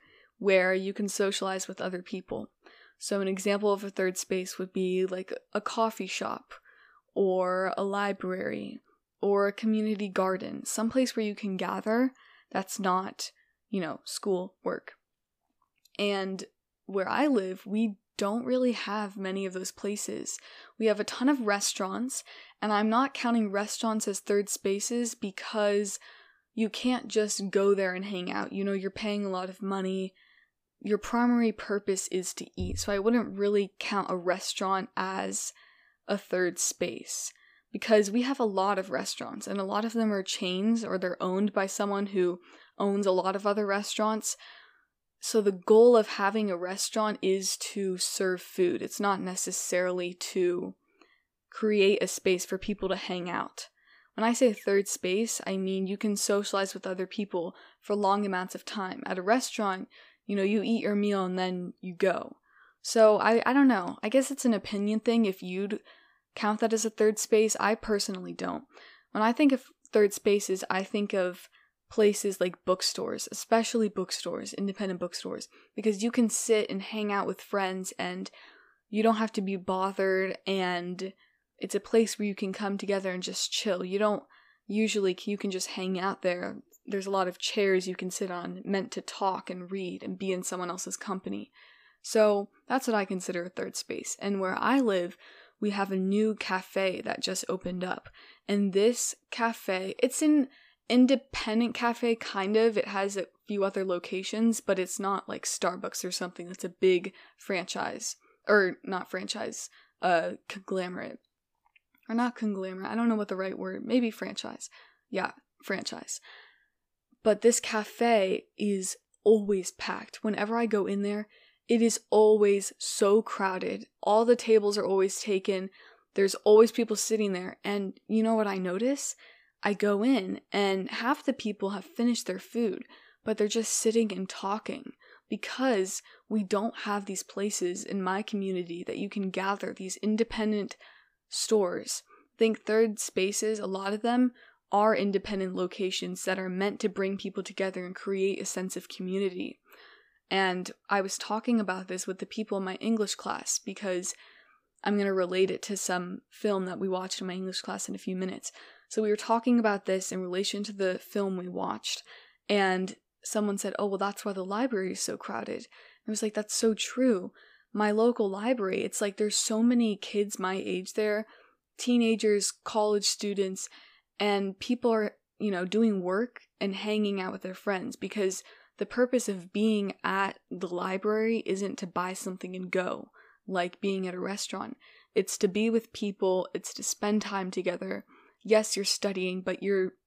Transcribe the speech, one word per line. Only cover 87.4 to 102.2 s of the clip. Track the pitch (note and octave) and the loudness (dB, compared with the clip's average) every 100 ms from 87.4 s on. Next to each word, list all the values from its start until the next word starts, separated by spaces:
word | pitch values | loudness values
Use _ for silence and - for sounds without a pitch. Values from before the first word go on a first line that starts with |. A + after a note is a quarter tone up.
| - - G3 F#3 F#3 | -4 2 4 4 0
you | F3+ | -6
can | F#3 | -6
sit | - F#3+ | -6 -6
on | F3 F3 F3+ | -6 -8 -8
meant | - G3 - | -2 -2 -2
to | - | -8
talk | - - G3 F#3 - | -12 -2 -2 -2 -6
and | F3+ F3 | -10 -8
read | G3 F3+ F#3+ | -6 -6 -6
and | - F#3 | -8 -4
be | F#3+ | -2
in | F3+ | -2
someone | F#3 F3+ F3+ | -4 -6 -6
else's | F#3 - - | -6 -8 -8
company. | - F#3+ F#3 G3+ - _ - _ _ _ | -6 -8 -6 -8 -10 _ -20 _ _ _
So | - A3 G#3+ G3+ G#3 _ - | 0 4 6 4 -2 _ -4
that's | B3+ B3 | -2 0
what | |
I | G#3+ | -2
consider | F#3+ F#3+ - F3 | -2 -4 -4 -6
a | F3+ | -8
third | - F#3+ | -8 -8
space. | - - - - - | -8 -8 -8 -8 -6
And | G3+ G3 | -4 -2
where | F#3 - | -2 0
I | G#3+ C4+ | 4 4
live, | A#3+ F#3 F3 - - - - _ | 4 2 0 -8 -20 -20 -20 _
we | G#3 | -2
have | G3+ G3 | 0 0
a | F#3+ | 0
new | F#3 G3+ A3 G#3+ | 2 2 2 0
cafe | - F#3 - F#3+ F#3+ F3+ | -2 -4 -2 -2 0 -2
that | - - | -6 -4
just | - F#3 - | -4 -4 -4
opened | F#3 F3 F3+ | -6 -4 -6
up. | F3+ - - - - - - | -4 -6 -8 -20 -20 -16 -2
And | G3+ G3 | 0 2
this | F#3+ A3 A#3+ - - _ | 4 4 4 -4 -6 _
cafe, | - A#3 A3+ - F#3 F#3+ - | -4 -2 -2 -4 -4 -4 0
it's | C4 - | 0 2
an | D#4 D4+ B3+ - _ _ - | 4 4 2 -4 _ _ 2
independent | B3 B3+ C4 - - A3 G#3+ A#3 | 6 6 6 0 -6 -2 0 0
cafe, | - A#3+ A#3 A#3+ | 0 -2 0 0
kind | A3+ | 0